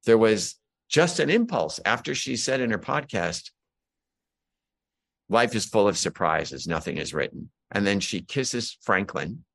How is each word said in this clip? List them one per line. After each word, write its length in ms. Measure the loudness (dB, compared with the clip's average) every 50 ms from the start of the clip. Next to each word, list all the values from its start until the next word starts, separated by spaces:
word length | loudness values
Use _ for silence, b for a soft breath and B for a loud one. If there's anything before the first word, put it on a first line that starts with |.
| _
there 140 | 6 6 8
was 380 | 8 6 4 2 0 -6 -10 _ _ _ _ _ _ _
just 300 | 2 4 4 4 2 0
an 120 | 0 2
impulse 500 | 4 2 2 2 0 -2 -2 -2 -4 -4 0
after 300 | 0 0 0 -2 -6 -6
she 220 | -6 -4 -4 -4
said 240 | -4 -2 -2 -2 0
in 100 | 0 0
her 80 | -2 -2
podcast, 720 | -2 -2 -4 -4 -4 -4 -4 -2 -2 -2 -4 -6 -12 -14 _ _ _ _ _ _ _ _ _ _ _ _ _ _ _ _ _ _ _ _ _ _ _ _ _ _ _ _ _ _ _ _ _ _ _ _
"Life 260 | 2 2 2 2 0
is 100 | -2 -4
full 240 | 0 2 4 4 4
of 80 | 2 0
surprises. 680 | -2 -4 -2 0 0 0 2 0 -2 -4 -8 -10 -6 -4
Nothing 300 | -4 -4 -4 -4 -6 -6
is 160 | -6 -6 -4
written." 360 | -4 -4 -4 -6 -12 -16 -16 _ _ _ _
And 160 | -4 0 0
then 140 | 2 2 0
she 200 | -2 -4 -6 -8
kisses 560 | -8 _ -4 -4 -4 -2 -4 -4 -6 -6 -10 _ _
Franklin 600 | 0 0 0 0 -2 -6 -6 -6 -6 -8 -12 -14 _ _